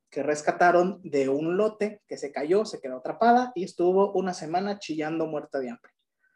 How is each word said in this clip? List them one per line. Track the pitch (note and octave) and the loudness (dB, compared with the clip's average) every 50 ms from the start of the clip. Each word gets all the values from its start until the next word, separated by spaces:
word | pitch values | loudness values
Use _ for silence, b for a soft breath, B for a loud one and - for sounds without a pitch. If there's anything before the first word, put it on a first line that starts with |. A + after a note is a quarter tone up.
| _ _ | _ _
que | - D3 C3+ | -8 -4 -2
rescataron | D3+ D3 D3 - F3 E3+ - F3 F3 E3+ F3 F3+ F#3+ G3 - - | -2 -2 0 -2 -2 2 4 4 6 6 6 4 2 -2 -6 -8
de | D#3+ C#3+ C#3 C3+ C3+ | -2 0 0 2 2
un | C#3 D3+ D#3+ E3 F3+ | 0 0 0 0 0
lote, | G3 G#3+ G#3+ G#3+ - G#3 G#3 G#3 - _ _ | 0 0 0 0 -4 -6 -6 -6 -12 _ _
que | F3+ | -12
se | - D3 C#3 | -10 -10 -8
cayó, | - C3 C#3+ D#3 F#3+ G#3+ G#3+ | -6 -6 -2 0 2 0 0
se | - D#3+ - | -2 -8 -10
quedó | - C3 B2+ | -10 -10 -10
atrapada | B2+ - D#3+ D#3 - A3+ A#3 A#3+ B3 B3+ B3 - | -8 -8 -10 -2 2 4 6 6 4 2 0 -4
y | F3 G3 | -6 -8
estuvo | - - - E3+ F3+ F#3 G3 G3+ G3+ G3 | -6 -2 0 2 4 4 4 4 4 2
una | F#3 F#3+ F#3 F3+ | -2 -2 -2 -6
semana | - D#3 D#3 E3+ F#3 G3+ G3+ G3+ G3+ | -6 -6 -4 -4 -2 -2 -4 -6 -8
chillando | - - D#3 D#3 D3+ D#3 E3 D#3+ D#3+ | -8 -8 -6 -6 -4 -4 -4 -4 -4
muerta | D#3+ D3+ D3 D3 - - C3+ | -4 -4 -8 -8 -6 -6 -6
de | B2+ A#2+ | -6 -6
hambre. | A#2+ - - _ _ _ _ _ _ _ _ _ _ | -10 -14 -18 _ _ _ _ _ _ _ _ _ _